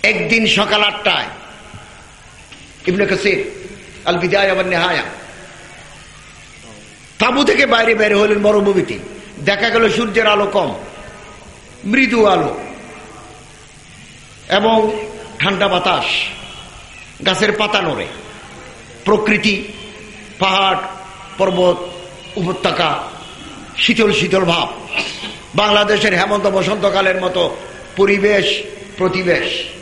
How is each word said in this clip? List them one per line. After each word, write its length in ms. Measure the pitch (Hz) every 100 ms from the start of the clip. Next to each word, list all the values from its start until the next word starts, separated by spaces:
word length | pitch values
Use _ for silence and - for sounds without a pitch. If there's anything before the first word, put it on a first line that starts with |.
একদিন 440 | 202 196 - 226 214
সকাল 360 | - 208 208
আটটায় 440 | 208 202 208 160 113 - - - - - - - - - - - - - - - -
ইবনে 180 | 185 196
কাসির 460 | 196 208 180 - - - - - - -
আল 120 | 175
বিদায়া 360 | 175 196 196
ওয়ান 140 | 190 185
নেহায়া, 360 | 175 175 160 104 - - - - - - - - - - - - - - - - - - - - -
তাঁবু 240 | 226 254
থেকে 220 | 285 415 269
বাইরে 300 | 226 226 214
বের 220 | 214 208
হলেন 220 | 208 208
মরুভূমিতে। 600 | 208 214 202 190 143 104 - - - -
দেখা 300 | 151 202 233
গেল 240 | 226 220
সূর্যের 340 | 220 233 202 220
আলো 180 | 208 202
কম, 300 | 202 156 - - - - - - - - - - - 196
মৃদু 400 | 247 254 233 208
আলো 340 | 175 - - - - - - - - - - - - - - - - - - - - -
এবং 420 | 190 220 226 214 - - - - -
ঠান্ডা 280 | 190 196 202
বাতাস, 380 | 180 185 160 - - - - - - - - - - - - -
গাছের 260 | 185 214
পাতা 300 | 208 208 208
নড়ে, 260 | 175 123 80 - - - - - - - - - -
প্রকৃতি, 580 | 208 214 208 220 190 - - - - - - - -
পাহাড়, 380 | 190 190 190 180 - - - - - -
পর্বত, 400 | 190 180 180 180 - - - - - -
উপত্যকা, 680 | 175 180 185 160 160 139 - - - - - - - -
শীতল 360 | - 220 208
শীতল 300 | - - 190
ভাব, 300 | 175 170 123 - - - - - - - - -
বাংলাদেশের 580 | 208 208 208 208 214
হেমন্ত 340 | 180 196 208 202
বসন্তকালের 760 | 190 180 208 196 190 190 185
মতো 360 | 180 180 170 - - - - -
পরিবেশ 680 | 196 202 202 202 180 - - - - -
প্রতিবেশ। 800 | 185 185 175 147 113 - - -